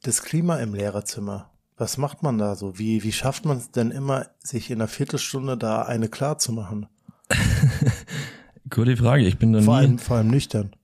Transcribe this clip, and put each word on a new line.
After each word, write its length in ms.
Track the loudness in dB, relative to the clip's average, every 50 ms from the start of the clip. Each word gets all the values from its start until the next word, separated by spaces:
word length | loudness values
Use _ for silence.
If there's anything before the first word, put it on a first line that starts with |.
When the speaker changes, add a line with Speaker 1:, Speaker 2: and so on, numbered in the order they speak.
| -6
Speaker 1:
das 180 | -4 -4 -4
Klima 360 | -4 -2 -2 0 0 0 0 -2
im 180 | -4 -4 -4
Lehrerzimmer? 720 | -4 -4 -4 -4 -4 -6 -8 -8 -8 -6 -6 -8 -8 -10 -14 _ _ _ _ _
Was 220 | -8 -6 -6 -4 -4
macht 260 | -4 -6 -6 -4 -4
man 140 | -2 0 0
da 180 | 0 -2 -2
so? 220 | -4 -6 -8 -8 -4
Wie, 260 | -2 0 0 0 0
wie 80 | -2 -4
schafft 320 | -2 -2 -4 -4 -2 -2
man's 260 | -2 -2 -2 -4 -6
denn 200 | -4 -2 -2 -2
immer, 340 | -2 -4 -4 -2 -2 -4 -4 -8 _ _
sich 300 | -12 -8 -8 -6 -6 -6
in 100 | -4 -4
einer 100 | -4 -4
Viertelstunde 680 | -4 -4 -4 -4 -4 -4 -6 -6 -6 -6 -4 -4 -4 -4
da 240 | -2 -2 -2 -2 -2
eine 260 | -2 -2 -2 -2 -2
klar 280 | -2 -4 -4 -2 -2 -2
zu 140 | -4 -4
machen? 360 | -4 -6 -6 -6 -8 -8 -8 -10 _ _ _ -20 -20 _ _ -2
Speaker 2:
<laughs> 1400 | 0 2 2 2 4 4 4 4 4 4 2 0 0 0 -4 -12 -12 -12 -10 -12 -14 -18 -20 _ _ -20 -16 -4
Gute 280 | 0 2 2 4 4 4
Frage. 280 | 4 4 6 6 6
Ich 120 | 4 4 4
bin 160 | 4 4 6
da 80 | 6
Speaker 1:
Vor 140 | 6 6 6 8
Speaker 2:
nie 60 | 6
Speaker 1:
allem, 140 | 6 6 4
vor 180 | 0 0 0 2
allem 100 | 4 4
nüchtern. 440 | 4 2 2 0 -2 -4 -4 -4 -8 _